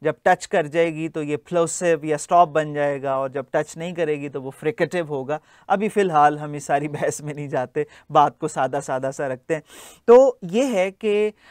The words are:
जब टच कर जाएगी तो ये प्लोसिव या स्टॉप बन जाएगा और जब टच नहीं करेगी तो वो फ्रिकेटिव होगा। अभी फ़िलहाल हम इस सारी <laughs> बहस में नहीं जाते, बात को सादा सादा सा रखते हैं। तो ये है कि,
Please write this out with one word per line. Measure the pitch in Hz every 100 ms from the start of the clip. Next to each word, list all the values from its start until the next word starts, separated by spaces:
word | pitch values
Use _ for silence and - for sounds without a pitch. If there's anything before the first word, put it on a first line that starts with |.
जब | 151 156 185
टच | 180 -
कर | 196 151
जाएगी | 160 170 156 160
तो | 160
ये | 147 147
प्लोसिव | - 175 165 - 175 160 156
या | 147
स्टॉप | - 175 170
बन | 151 151
जाएगा | 147 143 139 135 135
और | 135
जब | 135 131
टच | 151 151 165
नहीं | 170
करेगी | 175 156 147 143
तो | 143
वो | 131
फ्रिकेटिव | - 156 151 160 180 151
होगा। | 143 131 151 - _ -
अभी | 190 214
फ़िलहाल | 214 190 151 147 147
हम | 151 147
इस | 143
सारी | 143 151
<laughs> | 147
बहस | 147 147
में | 147
नहीं | 147 143
जाते, | 139 127 151 147 - _
बात | 151 147 -
को | 156
सादा | 160 135 143
सादा | - 131 135
सा | 135 139
रखते | 131 - 156
हैं। | - - - - -
तो | 247 269 -
ये | 175 202 269
है | 202 190
कि, | 190 214 208 214 - _